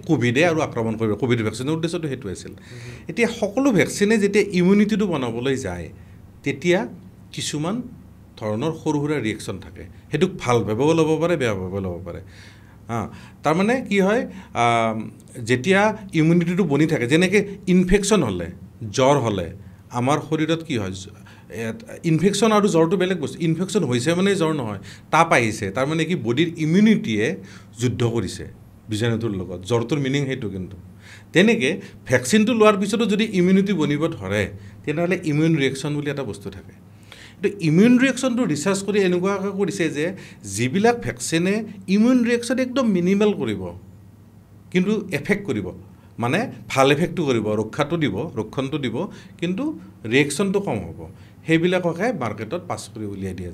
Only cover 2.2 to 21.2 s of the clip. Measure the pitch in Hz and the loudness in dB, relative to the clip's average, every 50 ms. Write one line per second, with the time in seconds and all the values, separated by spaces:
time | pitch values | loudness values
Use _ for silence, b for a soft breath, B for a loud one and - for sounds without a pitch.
2.2 | - 98 87 - - - - - - - 123 - - - - - - - 160 - | -8 -10 -10 -10 -12 -14 -16 -18 -18 -20 -18 -18 -16 -16 -16 -16 -14 -8 -2 0
3.2 | 233 226 - - 214 190 196 254 277 285 220 170 127 - - - 202 202 226 226 | 0 0 0 -2 -4 -2 0 2 2 4 4 4 2 2 2 0 2 4 4 4
4.2 | 196 196 196 214 185 - 165 180 175 180 202 208 214 202 220 190 214 190 165 139 | 2 2 2 2 2 2 2 4 4 6 6 6 6 4 2 0 0 0 -2 -2
5.2 | 127 117 110 120 123 139 135 117 - 92 87 90 82 71 - B B B B B | -4 -4 -4 -2 -2 -2 -2 -2 -2 -6 -6 -8 -10 -12 -14 B B B B B
6.2 | B B - - - - - - - 175 175 196 240 - - - - - - - | B B -16 -8 -6 -6 -4 -2 2 2 2 2 0 -4 -10 -16 -20 -20 -20 -20
7.2 | - - - - 123 - - 147 151 175 214 247 - - - - - - - - | -20 -14 -10 -8 -8 -6 -4 -4 -4 -4 -4 -6 -8 -10 -14 -18 -20 -20 -20 -20
8.2 | - - - - 110 107 107 110 139 160 156 160 - 156 151 147 143 151 156 143 | -20 -20 -12 -8 -6 -4 -2 -2 -2 -2 -4 -4 -2 -2 0 0 0 0 -2 -2
9.2 | 113 107 98 - - - 98 90 90 87 90 90 85 - B B B B - 147 | -2 -2 -4 -4 -6 -10 -10 -10 -10 -14 -16 -16 -16 -18 B B B B -2 0
10.2 | 180 190 - - - 123 127 - 95 98 110 110 135 156 165 165 160 151 160 156 | 0 0 -2 -2 0 2 2 2 2 0 0 2 2 2 4 4 2 2 2 0
11.2 | 160 170 175 151 127 113 104 95 92 92 92 98 95 92 87 82 92 87 85 82 | 0 0 0 0 0 -2 -2 -2 -4 -6 -4 -4 -4 -4 -6 -8 -10 -10 -12 -12
12.2 | - B B B B B B B B B B B B - 113 113 95 - B B | -14 B B B B B B B B B B B B -8 -6 -6 -6 -8 B B
13.2 | B B B B - 143 156 180 196 220 247 269 - - 202 196 185 196 214 254 | B B B B 0 0 2 2 2 2 0 0 0 0 2 2 2 2 2 0
14.2 | 277 - B B B B B 120 117 117 117 117 113 113 110 110 107 110 - - | -2 -4 B B B B B 0 2 2 4 2 2 0 -2 -4 -8 -10 -12 -18
15.2 | - - - 131 113 104 127 120 127 180 190 196 208 220 208 214 - - - 160 | -20 -18 -16 -8 -2 0 0 0 2 2 4 4 4 2 0 -4 -8 -4 0 2
16.2 | 151 160 170 175 170 175 180 175 202 156 139 139 160 156 156 113 120 120 143 165 | 4 4 4 4 2 2 0 0 0 2 2 2 2 2 2 0 0 2 2 2
17.2 | 185 175 190 208 - 202 B B B - 180 185 180 180 208 202 196 - 226 196 | 2 4 2 2 0 0 B B B 4 4 4 6 6 4 2 4 4 2 2
18.2 | 143 107 95 87 85 82 - - - - - - 117 107 95 135 127 135 147 139 | 2 0 -2 -4 -6 -8 -10 -14 -18 -20 -16 -12 -10 -4 0 4 4 4 4 4
19.2 | 117 113 104 92 85 80 85 - B B B B B B - 120 120 135 151 151 | 2 0 -2 -2 -4 -6 -8 -14 B B B B B B -4 -2 0 2 0 0
20.2 | 147 - 160 151 156 151 165 160 160 - 143 110 98 92 95 95 - - - - | 0 -2 -2 -2 0 0 -2 -2 -4 -4 -4 -4 -4 -4 -6 -10 -12 -16 -18 -20